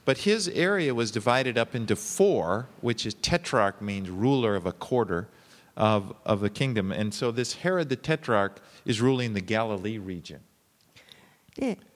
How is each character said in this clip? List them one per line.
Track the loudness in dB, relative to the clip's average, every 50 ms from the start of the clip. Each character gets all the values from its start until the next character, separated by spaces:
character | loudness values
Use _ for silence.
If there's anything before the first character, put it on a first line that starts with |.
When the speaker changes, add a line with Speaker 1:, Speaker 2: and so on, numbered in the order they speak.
| _
Speaker 1:
But | 0 0 2
his | 2 2 2 2 0 -2
area | 0 0 2 2 2 2 0 0 0
was | 0 -2 -2 -2
divided | -2 2 2 2 2 2 2 0 0
up | 0 0 -2
into | -4 -2 0 0
four, | -2 -2 -4 0 4 4 4 4 2 2 0 0 -2 -2 -6 -12 -6
which | -4 -4 -2 -2 -4
is | -6 -6
tetrarch | -6 -2 0 0 -2 0 0 2 4 4 2 2 -2
means | -6 -6 -6 -6 -6 -6
ruler | -4 0 2 2 2 4 2 2 0
of | 0 0
a | -4 -4
quarter | -6 -4 -2 0 0 2 2 0 -2 -2 -6 -12 -20 -20 -20 -20 -20 -20 _ _
of, | 0 2 2 2 2 0 -4 -10 -8 -2
of | -2 0 0
the | 0 -2
kingdom. | -2 -2 -2 0 0 0 -2 -2 -2
And | -2 -4 -4 -4
so | -2 -2 -2
this | -2 -2 -4 -4 -6 -4 -2
Herod | 0 0 0 0 -2
the | -4
Tetrarch | -4 -2 -2 -2 -2 0 2 4 4 4 2 -2 -8 -18 -20 -20 -8 -4
is | -2 0 2
ruling | 2 2 2 2 0 -2 -2
the | -4
Galilee | -2 0 0 0 0 0 -2 -4 -4 -6 -6 -6
region. | -8 -8 -8 -10 -10 -12 -16 -18 -20 _ _ _ _ _ _ _ _ _ _ -20 -20 -20 -20 -20 -20 _ _ _ _ _ _
Speaker 2:
で、 | -6 -4 -4 -4 -6 -10 _ _